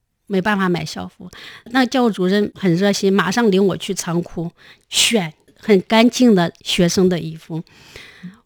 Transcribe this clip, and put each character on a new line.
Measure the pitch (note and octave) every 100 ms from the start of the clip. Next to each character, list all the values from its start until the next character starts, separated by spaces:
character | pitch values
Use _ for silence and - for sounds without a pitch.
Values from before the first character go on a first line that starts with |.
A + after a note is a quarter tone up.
| _ _ -
没 | G3
办 | G3 G3+
法 | F#3
买 | E3
校 | D#3 - F3+
服。” | - F3+ - - - -
那 | B3+
教 | B3 C4 A#3+
务 |
主 | F#3+
任 | F3+ G#3 G3+
很 | - F#3+
热 | E3 G3+
心， | G3+ G3
马 | G3 E3+
上 | G#3+ A3+
领 | F#3
我 | G3 E3+
去 | -
仓 | F#3 - E3+
库 | E3+ - E3 - - - -
选 | - - A3+ E3 - _ _
很 | - F#3+
干 | - A3+ A#3
净 | - B3
的 | F#3+ E3+ -
学 | - - E3+
生 | G3 F#3
的 | F3
衣 | D#3+ D#3+
服。 | - E3 - _ - - - - F3+ -